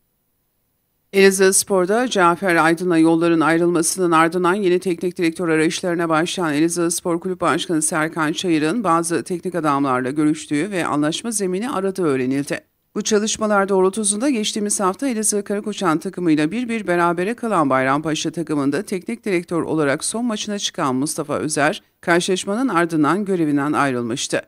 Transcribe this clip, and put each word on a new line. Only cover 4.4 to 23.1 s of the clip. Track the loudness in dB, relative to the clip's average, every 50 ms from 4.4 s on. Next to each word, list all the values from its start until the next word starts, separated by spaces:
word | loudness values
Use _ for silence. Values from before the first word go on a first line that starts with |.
| 0 0 0
yeni | 2 2 0 0 0
teknik | 0 -2 -4 -2 -4 -4 -4 -2
direktör | -2 -2 -2 -2 -2 0
arayışlarına | 2 2 2 0 0 -2 -2 -2 -2 -2 0 0
başlayan | 2 2 0 0 -2 -2 -2 -2 0
Elazığspor | 2 0 0 0 0 -2 -2 -2 -2 -2 -2 -4 -2
Kulüp | -2 -6 -6 -2
Başkanı | 0 0 0 0 -2 -2 -2 -2 -2
Serkan | -2 -2 -2 -2 -2 -2 -2 -2 -2 -2
Çayır'ın | -2 -2 0 0 2 2 0 0 0 0
bazı | 2 2 2 2 0 -2 -4 -2
teknik | -4 -6 -6 -6 -6 -4
adamlarla | -2 0 0 0 2 2 2 0 0 0 -2
görüştüğü | 0 2 2 2 0 0 -4 -4 -2 -2 -2 -2
ve | -4 -4 -2
anlaşma | -2 0 0 0 0 -2 -2 -4 -4
zemini | -4 -2 -2 -2 -2 -2 -4 -4
aradığı | -4 -2 -2 -2 -2 0 0
öğrenildi. | 0 0 0 0 0 0 -2 -2 -4 -6 -8 -10 _ _ _ _ _ _
Bu | -6 -2
çalışmalar | 0 0 2 2 0 -2 -2 -2 2 2 2 2 2
doğrultusunda | 2 2 2 2 2 0 -2 -2 -2 0 0 0
geçtiğimiz | 0 0 -2 -2 -2 -2 -2 -2 -2 0
hafta | 0 -2 -2 -2 -4 -4
Elazığ | -2 -2 -2 -2 -2 -2 -2
Karakoçan | -2 -4 -4 -4 -6 -6 -2 0 0 0 0
takımıyla | -2 -6 -6 -2 0 2 2 2 2 0
bir | -2 -4 -4 -4
bir | -4 -4 -2
berabere | -2 0 2 2 0 0 0 -2 -4 -4
kalan | -4 -4 -2 0 0 2 2
Bayrampaşa | 2 2 2 2 0 0 -2 -2 -4 -4 -4 -4
takımında | -4 -6 -4 -2 -2 0 0 0 0 -2 -4
teknik | -4 -6 -8 -6 -8 -10 -8 -4
direktör | -2 -2 -2 -2 -2 -4 -4 -2
olarak | -2 0 0 0 0 0 -2 -4
son | -6 -4 -4 -4
maçına | -4 -4 -4 -6 -6 -6 -6
çıkan | -6 -6 -4 -4 -2 -2 0
Mustafa | 0 -2 -2 -4 -6 -4 -4 -4 -2
Özer, | -2 -2 -2 0 0 0 0 -4 -8 _ _ _
karşılaşmanın | -2 2 2 2 2 0 -2 -2 -2 -4 -4 -2 -2 0
ardından | 0 0 0 0 2 2 2 2